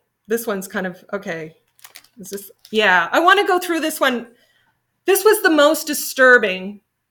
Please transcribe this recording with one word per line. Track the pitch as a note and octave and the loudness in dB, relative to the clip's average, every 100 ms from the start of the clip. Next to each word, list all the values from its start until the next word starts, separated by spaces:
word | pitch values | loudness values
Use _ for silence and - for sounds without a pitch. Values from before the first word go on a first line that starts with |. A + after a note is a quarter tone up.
| _ _ - | _ _ -8
this | A3+ A#3 | -6 -4
one's | G3 F#3+ | -6 -6
kind | G#3+ F#3 | -8 -8
of, | F3 - | -10 -10
okay. | G3+ G3 E3 D#3+ - _ _ - - - - | -10 -8 -12 -12 -18 _ _ -20 -20 -20 -20
Is | F#3 | -16
this, | G3 - _ - | -14 -16 _ -12
yeah, | G#3+ G#3 F3+ E3+ | -4 0 0 0
I | D4 | 0
wanna | E4+ G4 G4+ | 4 4 2
go | F4+ | 0
through | F4+ E4 | -2 -4
this | D#4 D#4 | -4 -2
one. | C#4 B3 - _ _ _ _ _ _ _ | -2 -2 -6 _ _ _ _ _ _ _
This | - F#4+ | -2 2
was | G#4 G#4+ | 4 2
the | F#4+ | 2
most | D#4 D4 D#4 - | 4 4 2 -4
disturbing | D4 - - C4 B3 G#3+ F#3 F#3 G3+ _ _ _ | -8 -6 2 6 6 4 -4 -8 -14 _ _ _